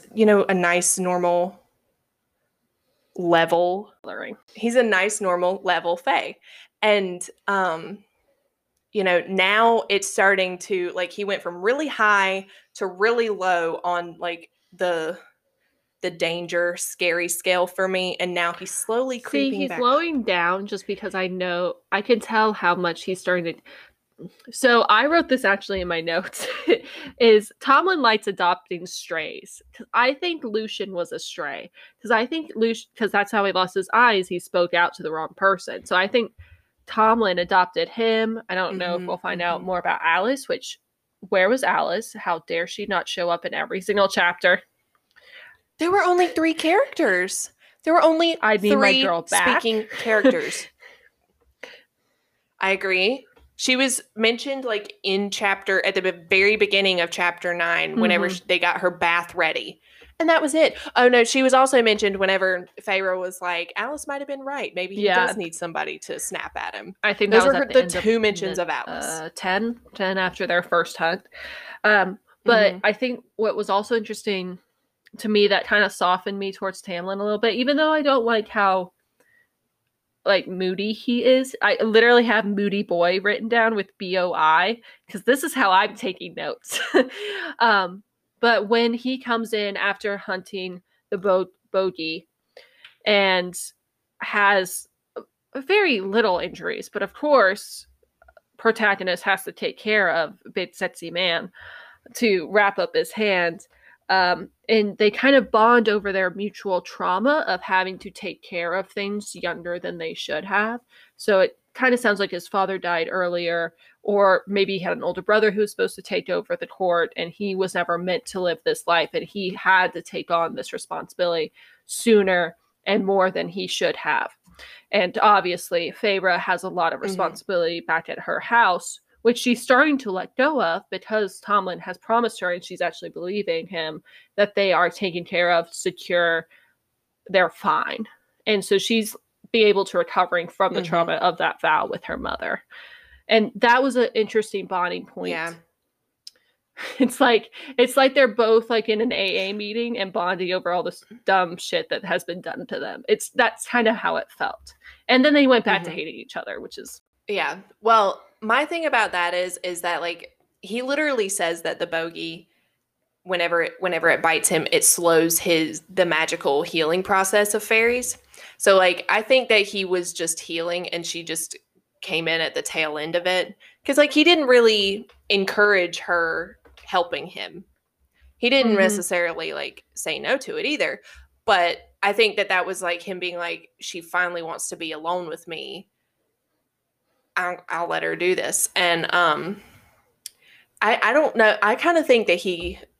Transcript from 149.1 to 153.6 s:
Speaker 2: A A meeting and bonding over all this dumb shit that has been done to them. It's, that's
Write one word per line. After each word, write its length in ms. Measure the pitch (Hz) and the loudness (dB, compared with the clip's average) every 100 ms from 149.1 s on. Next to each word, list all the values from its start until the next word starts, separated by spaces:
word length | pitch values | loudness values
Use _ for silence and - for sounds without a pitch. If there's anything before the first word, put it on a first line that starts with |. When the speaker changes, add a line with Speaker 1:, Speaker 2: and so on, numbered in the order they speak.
Speaker 2:
A 380 | 196 190 180 190 | -2 -2 -2 -4
A 40 | |
meeting 440 | 208 208 220 233 233 | -6 -6 -6 -4 -4
and 120 | 196 | -6
bonding 380 | 214 180 185 185 | -4 -4 -4 -4
over 180 | 185 180 | -4 -2
all 120 | 180 | -2
this 200 | 165 - - 226 - | -4 -10 -18 -8 0
dumb 320 | 190 180 180 | 2 2 -4
shit 320 | - 175 - | -6 -4 -4
that 140 | 147 180 | -8 -4
has 180 | 180 | -4
been 180 | 180 180 | -4 -10
done 240 | 165 - - | -10 -12 -10
to 120 | - | -8
them. 240 | - - - | -8 -10 -2
It's, 220 | 214 - | -2 0
that's 380 | - 233 - | 0 0 -2